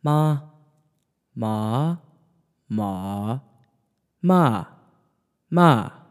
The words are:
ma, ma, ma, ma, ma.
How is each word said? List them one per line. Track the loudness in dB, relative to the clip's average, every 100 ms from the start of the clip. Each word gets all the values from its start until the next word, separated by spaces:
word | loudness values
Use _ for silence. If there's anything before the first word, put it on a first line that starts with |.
ma, | 0 2 2 0 -6 _ _ _ _ _ _ _ _
ma, | -8 -6 -4 -4 -2 -2 -4 _ _ _ _ _ _ _
ma, | -6 -4 -6 -8 -8 -6 -8 -12 _ _ _ _ _ _ _
ma, | 0 2 2 0 -8 -18 _ _ _ _ _ _ _
ma. | 4 6 4 0 -12 -20